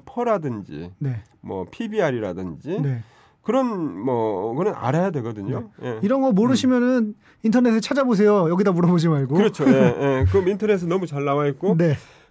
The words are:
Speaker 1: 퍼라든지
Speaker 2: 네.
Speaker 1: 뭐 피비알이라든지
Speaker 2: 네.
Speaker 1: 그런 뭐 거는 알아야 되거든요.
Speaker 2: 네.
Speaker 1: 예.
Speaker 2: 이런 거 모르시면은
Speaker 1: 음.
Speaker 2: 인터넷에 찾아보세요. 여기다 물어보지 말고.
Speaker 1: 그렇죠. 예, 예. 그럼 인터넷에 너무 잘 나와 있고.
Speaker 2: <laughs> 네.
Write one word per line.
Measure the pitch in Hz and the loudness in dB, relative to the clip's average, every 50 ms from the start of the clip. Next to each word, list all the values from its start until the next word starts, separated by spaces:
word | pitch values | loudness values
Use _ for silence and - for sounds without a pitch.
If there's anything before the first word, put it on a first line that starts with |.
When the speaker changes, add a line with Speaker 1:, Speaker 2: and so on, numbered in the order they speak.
| - | -6
Speaker 1:
퍼라든지 | - - 240 240 233 214 190 151 135 113 104 90 - 73 73 85 90 95 - | -8 -8 -4 -2 -2 -2 -2 -2 -4 -6 -6 -10 -12 -12 -12 -12 -12 -10 -8
Speaker 2:
네. | 147 135 120 104 - _ _ _ | -6 -6 -6 -8 -10 _ _ _
Speaker 1:
뭐 | - 98 98 95 92 - | -12 -10 -8 -8 -8 -10
피비알이라든지 | - - 226 214 214 214 180 147 127 113 104 92 90 180 - 175 78 - - 135 180 - | -10 -10 -8 -6 -2 0 0 0 0 -2 -4 -4 -6 -6 -8 -10 -10 -10 -10 -8 -6 -4
Speaker 2:
네. | 147 139 127 117 110 - _ _ _ _ _ _ - | -2 -4 -4 -6 -8 -14 _ _ _ _ _ _ -6
Speaker 1:
그런 | - 226 269 262 240 214 185 160 131 85 92 | -2 0 0 0 0 -2 -4 -6 -6 -6 -6
뭐 | 107 135 127 117 113 110 101 92 101 113 117 | -4 -2 0 0 0 -2 -2 -2 -4 -4 -4
거는 | 147 185 214 160 | -2 -2 -2 -4
알아야 | - - 120 139 165 185 196 | -2 -2 -2 0 0 0 -2
되거든요. | 160 139 110 117 110 107 98 107 - - - - _ - | -4 -4 -6 -6 -8 -8 -6 -6 -6 -6 -8 -12 _ -12
Speaker 2:
네. | - 123 | -10 -8
Speaker 1:
예. | 117 - | -6 -4
Speaker 2:
이런 | 180 202 262 277 | -2 0 0 0
거 | 269 269 | 2 2
모르시면은 | 202 185 226 254 269 208 - 254 254 240 240 247 262 | 2 2 2 2 2 2 2 2 2 2 2 0 0
Speaker 1:
음. | 247 220 208 208 _ _ _ _ _ - | 0 -2 -4 -6 _ _ _ _ _ -2
Speaker 2:
인터넷에 | 226 214 254 247 240 220 226 | 0 2 2 4 2 2 0
찾아보세요. | - - 285 285 269 254 226 185 208 208 208 202 170 160 | 0 -2 -2 0 2 2 2 4 4 4 4 4 2 2
여기다 | 175 185 208 202 180 | 2 2 2 2 2
물어보지 | 170 180 175 180 170 156 170 | 2 2 2 2 4 2 2
말고. | 156 143 135 123 143 | 2 0 0 0 2
Speaker 1:
그렇죠. | 185 220 214 - - 143 | 2 2 2 2 2 4
예, | 135 | 4
예. | 131 135 131 120 120 98 139 139 135 131 131 - | 6 6 6 4 4 2 0 0 2 2 2 2
그럼 | - 196 180 180 | 2 2 2 2
인터넷에 | 208 190 214 214 208 185 175 | 0 0 0 0 0 0 0
너무 | 165 175 190 180 | -2 -2 -2 -2
잘 | 147 143 143 143 | -4 -6 -4 -2
나와 | 143 143 143 147 | 0 0 0 0
있고. | 143 143 - 170 196 180 | -2 -2 -2 0 0 2
Speaker 2:
<laughs> | |
네. | 160 175 165 139 - - - - - _ _ | 4 4 2 2 0 -4 -16 -20 -20 _ _